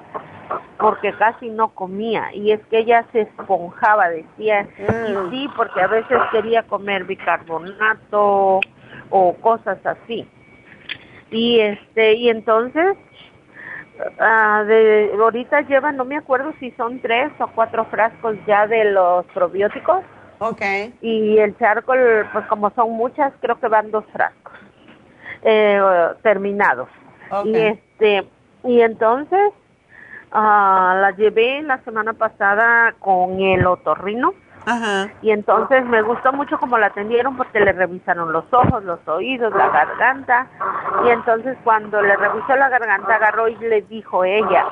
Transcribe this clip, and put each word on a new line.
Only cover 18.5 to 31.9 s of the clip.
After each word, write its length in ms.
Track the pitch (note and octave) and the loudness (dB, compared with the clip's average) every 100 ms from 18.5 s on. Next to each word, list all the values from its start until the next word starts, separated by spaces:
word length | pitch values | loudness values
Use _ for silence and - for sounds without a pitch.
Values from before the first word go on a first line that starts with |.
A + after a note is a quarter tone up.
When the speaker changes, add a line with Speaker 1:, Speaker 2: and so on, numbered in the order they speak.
| G3+ G#3 | 2 2
Speaker 1:
de 160 | A3+ G#3+ | 2 2
los 340 | G3 F3+ F3+ F3 | 4 4 2 -2
probióticos. 800 | F#3+ F3 F3+ G#3 C4+ - F4+ F#4 - - - | -2 -2 0 -2 -2 -2 -2 -2 -18 -20 -8
Speaker 2:
Ok. 240 | A3 A3+ G3+ G3 A3 - | -8 -4 -4 -4 -6 -8
Speaker 1:
Y 380 | A3+ A3 G#3+ G#3+ | -4 -2 2 4
el 180 | G#3 G3 | 2 2
charcoal, 720 | A3 G#3+ A#3+ C4 B3 A3 G3+ | 0 0 0 2 4 2 0
pues 140 | G#3+ G3+ | -6 -4
como 240 | G#3 G#3 | -2 -2
son 220 | B3 A3+ | -2 -2
muchas, 400 | A3+ A#3+ - C4+ - | -2 -4 -2 -4 -2
creo 180 | - A#3 | -6 -4
que 80 | A#3 | 0
van 240 | G#3+ G#3+ | 0 0
dos 140 | G#3+ G#3 | -4 -6
frascos, 400 | - E2+ - - - - _ - - _ - - - | -4 -4 -6 -20 -20 -20 _ -20 -20 _ -20 -20 -4
eh, 380 | A3 G#3+ G#3 G3+ G3 F3+ E3 - | 0 2 4 4 2 2 0 0
terminados. 680 | A3+ G3 G3+ G3+ F#3 B2 B2+ - - - - | 0 0 0 0 0 0 -6 -16 -20 -20 -10
Speaker 2:
Ok. 160 | G3 G#3 | -6 -2
Speaker 1:
Y 100 | A3 | 0
este, 720 | A3 A3 _ - G#3+ G3+ - _ _ _ | 0 -2 _ 0 2 2 -2 _ _ _
y 180 | B3+ A#3+ | 0 4
entonces, 680 | A3+ A3 A3+ B3+ D4 F#4 G#4 - _ _ _ - - - - | 4 2 0 0 0 2 2 -2 _ _ _ -20 -20 -20 -6
ah, 640 | G#3+ G#3+ G#3 G3 F#3+ F#3 F#3 | 0 4 4 4 4 4 4
la 100 | G3 | 2
llevé 500 | F#3+ G#3+ A3 A#3 C#4 | 2 2 4 0 0
la 160 | D#4 C4 | -4 -6
semana 280 | - | -6